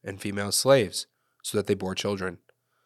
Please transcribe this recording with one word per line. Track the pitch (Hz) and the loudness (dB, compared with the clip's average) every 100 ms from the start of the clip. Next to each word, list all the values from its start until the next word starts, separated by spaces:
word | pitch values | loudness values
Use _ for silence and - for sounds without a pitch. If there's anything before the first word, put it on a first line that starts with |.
and | 101 98 | -12 -8
female | 104 101 101 | -6 -4 -2
slaves, | - 131 135 95 - - _ _ _ | 2 6 6 4 -2 -10 _ _ _
so | - 104 | -4 -2
that | 98 | 0
they | |
bore | 98 95 | 0 -2
children. | 95 101 101 92 85 _ _ _ _ | -4 -2 -2 -4 -8 _ _ _ _